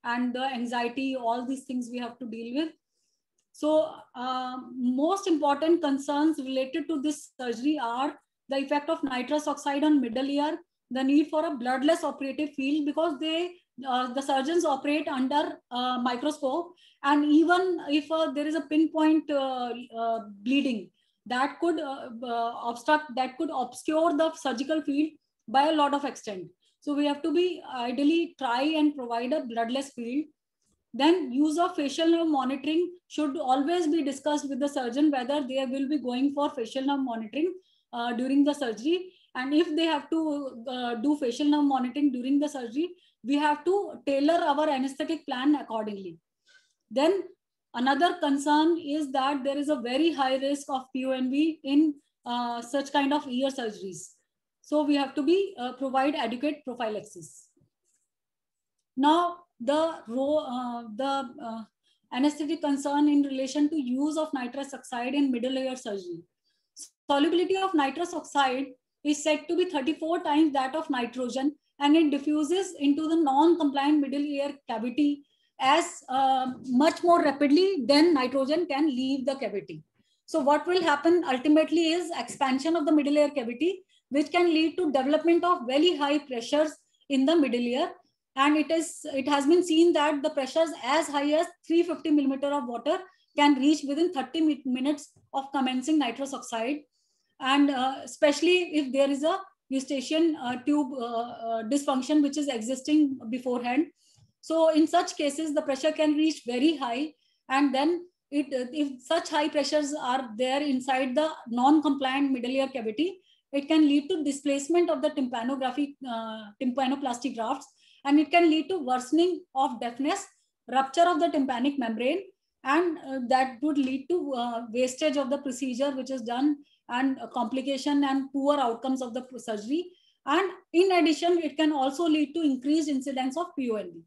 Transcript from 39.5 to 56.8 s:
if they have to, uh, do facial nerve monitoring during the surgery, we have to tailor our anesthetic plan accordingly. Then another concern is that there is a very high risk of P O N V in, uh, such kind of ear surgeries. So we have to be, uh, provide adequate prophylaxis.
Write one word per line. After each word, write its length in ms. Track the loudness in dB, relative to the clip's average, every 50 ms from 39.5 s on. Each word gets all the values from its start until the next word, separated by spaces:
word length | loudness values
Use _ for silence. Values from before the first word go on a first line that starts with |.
if 220 | 2 2 2 2 0
they 120 | 0 0
have 220 | 2 0 -2 -2 -2
to, 540 | -2 -2 0 -2 -2 -4 -6 -8 -10 -10 -10 -8
uh, 260 | -8 -6 -4 -4 -4
do 220 | -2 0 0 0
facial 300 | 0 0 -4 -2 0 2
nerve 180 | 2 4 4 4
monitoring 480 | 4 2 2 0 -2 -2 0 0 0
during 260 | 0 0 -2 0 2 2
the 100 | 2 0
surgery, 420 | -4 -6 -10 -6 -4 -4 -4 -4 -6 _ _ _ _ _ -4
we 100 | -2 0
have 300 | 2 2 2 0 0 0
to 300 | 0 0 0 0 -4 -10 -8 -4
tailor 280 | -2 0 2 4 4 4 4 2
our 260 | 2 2 2 2 0
anesthetic 560 | 0 0 -2 -4 -4 -6 -4 -4 -4 -6 -4
plan 300 | -8 -6 0 2 2 2
accordingly. 600 | 2 0 -4 -6 -4 -4 -4 -6 -8 -10 -12 -14 -16 _ _ _ _ _ _ _ _ _ _ _ _ _ _
Then 360 | 0 2 4 4 2 2 -2 -8 -14 _ _ _ _ _ _ _ -6
another 440 | -2 0 0 2 4 2 2 2 0
concern 580 | 0 0 0 0 2 4 4 4 4 4 2 0
is 320 | -2 -4 -4 -4 -4 -2
that 320 | -2 -2 0 0 -2 -2
there 160 | -2 -4 -2 -2
is 120 | 0 -2
a 60 | -2
very 360 | -2 -2 -4 0 2 2 2
high 240 | 2 2 0 0 0
risk 320 | 0 0 -2 -2 -4 -4 -6
of 160 | -6 -6 -6 _ _
P 100 | -4 -2
O 60 | -2
N 220 | -2 0 -2 0
V 260 | 2 2 2 2 0 -4 -4
in, 300 | 2 4 4 4 4 2 -4 _ _ _ _ _
uh, 380 | -6 -4 -4 -4 -4 -4 -6
such 300 | -8 -4 -2 -4 -4 0
kind 200 | 0 0 2 2
of 140 | 0 -2 -2
ear 220 | -4 -2 -2 -2 -2
surgeries. 640 | -2 -4 -6 -6 -8 -8 -12 -12 -12 -12 -16 -18 _ _ _ _ _ _ _ _ _ _
So 200 | _ -2 0 0
we 140 | 2 2 2
have 180 | 2 0 -2 -2
to 80 | -2
be, 320 | 2 2 2 2 2 -2 -4 -8
uh, 140 | -8 -8 -6
provide 420 | -6 -6 -2 0 2 2 2 0
adequate 480 | -2 -4 -4 -4 -2 -2 -4 -4 -4 _
prophylaxis. 840 | -12 -8 -6